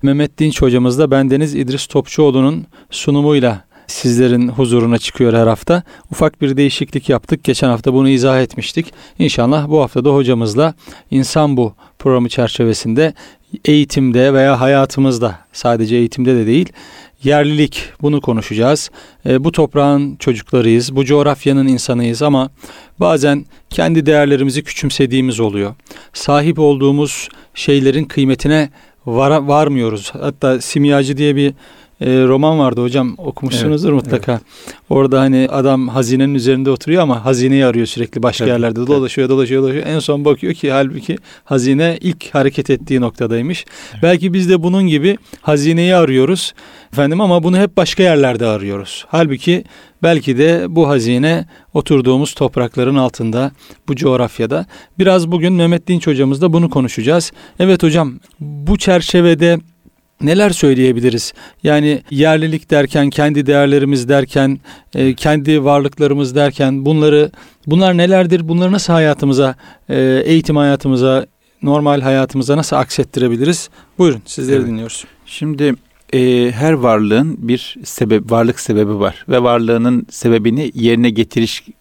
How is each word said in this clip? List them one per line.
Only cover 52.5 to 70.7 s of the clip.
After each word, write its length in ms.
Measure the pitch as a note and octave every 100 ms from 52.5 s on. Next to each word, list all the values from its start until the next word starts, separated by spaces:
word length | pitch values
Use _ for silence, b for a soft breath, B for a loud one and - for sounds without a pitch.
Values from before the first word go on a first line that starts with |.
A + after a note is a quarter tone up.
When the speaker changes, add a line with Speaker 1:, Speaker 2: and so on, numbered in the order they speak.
| - A#2+ - B2+ C#3
Speaker 1:
altında, 560 | B2+ - A2+ A2+ C3+ C#3 B B -
bu 80 | C#3+
coğrafyada. 680 | D3 B2+ A#2+ - A2+ D3 F3+ B B -
Biraz 320 | F#3 F#3 E3
bugün 220 | F3 E3
Mehmet 340 | F#3 E3+ E3+ -
Dinç 200 | F3+ E3
hocamızla 460 | C3+ C3+ C3+ F3+
bunu 160 | E3 E3+
konuşacağız. 600 | D3 B2+ - A2+ E3+ E3 B B B
Evet 240 | F#3 F#3
hocam, 300 | E3+ D#3+ D3+ B2+ _ _
bu 380 | D3 D3 D3 G3+
çerçevede 840 | - F3+ - F3+ F3 E3 E3+ E3+ - _ _ _ _ _
neler 280 | C#3+ F3+ G#3
söyleyebiliriz? 840 | F3+ D3 B2+ B2+ A#2 B2 A2+ - B B B
Yani 380 | - D3 D3 C#3+ -
yerlilik 600 | C#3 D#3 D#3 D#3+ D#3 -
derken, 380 | D3+ C#3 D#3 C#3+
kendi 360 | C#3 D3 D3 C#3
değerlerimiz 640 | C#3+ C#3+ C#3+ C#3 C#3 A#2+
derken, 500 | C#3 C3+ C#3+ C3+ C3+ B B B -
e, 180 | C3
kendi 500 | B2+ D3+ D3+ C#3+ D#3
varlıklarımız 720 | C#3 C#3+ C#3 - D3 C#3+ C#3 B2+
derken 500 | C#3+ C3+ C3+ C3+ C3+
bunları, 460 | D#3 D3+ D3 D3+ B B B -
bunlar 300 | D#3+ F#3+ F3+
nelerdir? 500 | F3 F#3+ F3+ F3 E3
Bunları 240 | E3+ F3+
nasıl 220 | G3 -
hayatımıza, 640 | E3+ D#3 C#3+ C#3+ C3 C3+ B2+ B B _
e, 320 | C3+ C3 C3 -
eğitim 300 | E3 D#3+ D3+
hayatımıza, 720 | C#3+